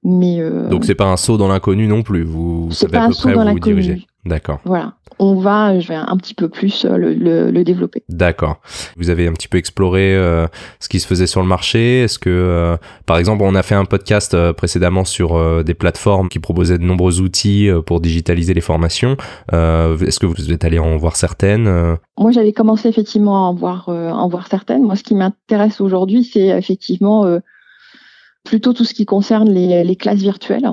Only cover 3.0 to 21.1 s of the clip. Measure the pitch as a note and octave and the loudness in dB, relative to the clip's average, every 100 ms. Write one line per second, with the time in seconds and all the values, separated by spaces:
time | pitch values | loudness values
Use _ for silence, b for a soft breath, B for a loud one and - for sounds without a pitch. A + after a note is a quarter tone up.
3 | A3+ A#3+ C4 A#3 G#3+ G3+ G#3+ G3+ F3+ F#3 | 2 2 2 2 2 0 2 2 0 -2
4 | - _ - D#2+ - D2 - F3+ - - | -8 _ -4 -4 -4 -8 -4 -4 -4 -14
5 | _ - G3 F#3+ F#3+ G#3 G#3+ F#3+ E3+ D#3+ | _ -2 2 2 2 2 2 0 -2 -6
6 | - F#3+ - - E3 - G3 - F3+ - | -4 -4 -4 -6 -6 -2 -4 -2 -2 0
7 | F3 D#3+ F3 E3 - E3+ E3+ F3+ F3 - | 0 0 0 2 2 2 0 0 -2 -6
8 | - E2+ F2+ E2+ D#2 D2+ B B B - | -10 -2 -2 0 -4 -4 B B B -6
9 | F2 E2+ E2+ E2 - F#2 - - F#2 F#2+ | -2 0 0 -2 -2 -2 -2 -2 0 2
10 | G2 F#2+ F2+ E2 E2 B B B - F#2 | 2 2 2 2 0 B B B -4 -4
11 | - F2+ F#2 - F#2 F#2 - A2+ A#2 B2+ | 0 0 2 0 0 0 0 0 2 2
12 | A#2 - - F2+ F2+ E2+ E2+ E2+ B B | 0 -2 -2 0 0 0 0 -2 B B
13 | - E2 F2 G#2+ G2 F#2+ F#2 G2+ F#2+ G2 | 0 2 2 2 2 2 2 0 0 -2
14 | - G#2 - F2 E2+ E2 F2 - F2 F#2 | 0 -2 0 0 0 0 -4 0 0 0
15 | F#2 - F2 E2 D#2+ E2 D#2 E2 F2 - | -2 -2 0 0 0 0 -2 -2 -2 0
16 | - G2 F#2 - - F2 F2 F2 F2 F2+ | 0 0 0 -4 -4 -2 0 2 0 2
17 | F2+ F2 F#2+ - G#2 G2+ G#2 F2 E2 E2+ | 2 2 -2 0 0 2 2 2 0 -2
18 | E2 E2 E2 E2+ E2+ F2 - D#2+ E2 - | 0 -2 0 0 0 -2 0 0 0 0
19 | A#2+ C3+ B B - E2+ E2 E2 E2 D#2+ | -2 -2 B B -2 0 2 2 2 0
20 | F2+ - F2+ E2 D2 E2 E2 E2 D#2+ D#2+ | -2 0 -2 -2 -4 -2 0 0 0 0
21 | D#2+ | -2